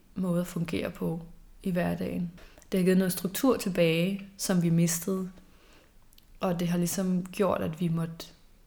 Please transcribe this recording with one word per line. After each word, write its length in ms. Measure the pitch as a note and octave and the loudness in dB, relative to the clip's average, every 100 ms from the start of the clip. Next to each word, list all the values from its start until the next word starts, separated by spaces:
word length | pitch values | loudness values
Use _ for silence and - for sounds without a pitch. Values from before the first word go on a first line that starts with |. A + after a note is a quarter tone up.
| - | -14
måde 260 | - F#3 F3 | -4 -2 0
at 60 | F3 | -2
fungere 440 | E3+ E3 - - | -4 -4 -2 -4
på 320 | - F3 E3 E3 - - - | -4 -4 -4 -8 -18 -20 -10
i 80 | G3 | -4
hverdagen. 640 | F3 F3 E3+ F3+ - F3 - - - - | 0 0 -2 -4 -4 -6 -8 -20 -20 -4
Det 80 | F#3+ | 2
har 40 | |
givet 140 | F#3 F#3 | 4 4
noget 140 | F#3 | 4
struktur 440 | F3+ F#3 - C4+ A#3 | 0 -4 0 2 2
tilbage, 720 | G3+ F3 E3 E3 F3+ G3 - - | 0 2 4 4 0 -2 -8 -6
som 260 | - F3+ | 0 2
vi 80 | E3+ | 4
mistede. 600 | E3 E3+ - - F#3+ F#3 - - - - - - - - - - - | 4 4 2 -2 -4 -4 -10 -20 -20 -20 -20 -20 -20 -20 -20 -20 -4
Og 200 | F#3+ F3 | -2 0
det 80 | F3 | 0
har 100 | F3 | 0
ligesom 480 | F3 - F#3 F#3 F3+ | 0 0 0 0 -2
gjort, 340 | - F#3+ - | 0 0 2
at 180 | F3+ D#3+ | -2 -2
vi 80 | F3 | -2
måtte 380 | E3 E3 E3 - - - - | 0 -4 -8 -16 -20 -20 -20